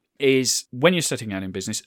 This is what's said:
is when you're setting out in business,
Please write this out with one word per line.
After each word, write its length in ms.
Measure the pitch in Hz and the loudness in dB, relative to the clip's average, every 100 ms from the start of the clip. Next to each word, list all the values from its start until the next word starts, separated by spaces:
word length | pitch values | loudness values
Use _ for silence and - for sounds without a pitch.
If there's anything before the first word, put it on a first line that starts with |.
| _ - | _ 0
is 460 | 139 131 123 - - | 4 4 2 -2 -6
when 220 | 123 160 | 0 2
you're 80 | 180 | 2
setting 320 | - 127 110 | -2 -4 -6
out 100 | 95 | -6
in 80 | 95 | -6
business, 320 | 95 101 107 | -6 -6 -8